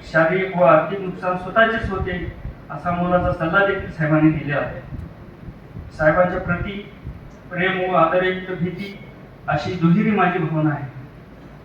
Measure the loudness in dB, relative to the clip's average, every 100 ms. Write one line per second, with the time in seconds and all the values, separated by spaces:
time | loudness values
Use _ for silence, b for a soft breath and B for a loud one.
0 | -2 2 2 2 0 4 6 6 4 -4
1 | -6 -6 -4 -4 0 2 2 2 -4 -4
2 | -4 -6 -8 -10 -14 -14 -10 -6 -4 -2
3 | 2 2 2 -2 0 2 2 0 -4 -4
4 | 2 2 2 -2 -2 -4 -4 -10 -12 -14
5 | -14 -16 -20 -18 -18 -18 -18 -16 -12 2
6 | 4 4 2 2 -2 -4 -4 -8 -12 -14
7 | -14 -14 -16 -18 -10 -2 0 0 2 4
8 | 4 4 0 -2 -6 -4 -4 -6 -12 -14
9 | -18 -20 -20 -12 -4 -2 -2 2 4 4
10 | 4 4 2 2 -2 0 0 0 -6 -12
11 | -18 -20 -20 -20 -20 -20